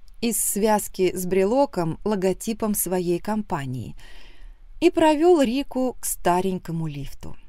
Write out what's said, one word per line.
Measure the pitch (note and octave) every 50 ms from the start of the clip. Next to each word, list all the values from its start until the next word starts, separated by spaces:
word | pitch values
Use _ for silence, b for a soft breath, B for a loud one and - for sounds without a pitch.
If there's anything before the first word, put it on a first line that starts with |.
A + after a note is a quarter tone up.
| - - - -
из | A3 A#3+ G#3+ -
связки | - - - G3+ G#3+ A3 G#3+ G3+ - - - - F#3 F3 -
с | F#3 F#3
брелоком, | D#3+ F#3 F#3+ F#3+ G3+ B3 C#4 C#4+ C4+ - F#3 E3 D#3+ D#3 -
логотипом | - G#3 G#3+ F#3+ F#3+ F#3+ F3+ - - A3 A3+ - A3 G#3+ G3+
своей | - - E3+ F#3 F#3 F3 F3 F3 F3
компании, | - G#3+ G#3+ A3 G#3 - F#3 D3 C3+ C3 B2+ B2 G2+ - - b b b b b b b b b b b b b b b - -
и | D#4 E4+
провёл | - E4 E4 D#4 D#4 C#4+ E4 F4+ F4+ D4+
Рику | C4+ A3 B3 C#4 C#4 - - B3+ B3+ B3 - -
к | -
старенькому | - - - - F3 F3 F3+ F#3 F#3+ F#3 F3 - E3+ E3 E3 D#3+
лифту. | D#3 C#3+ C#3+ - - - - - - - - -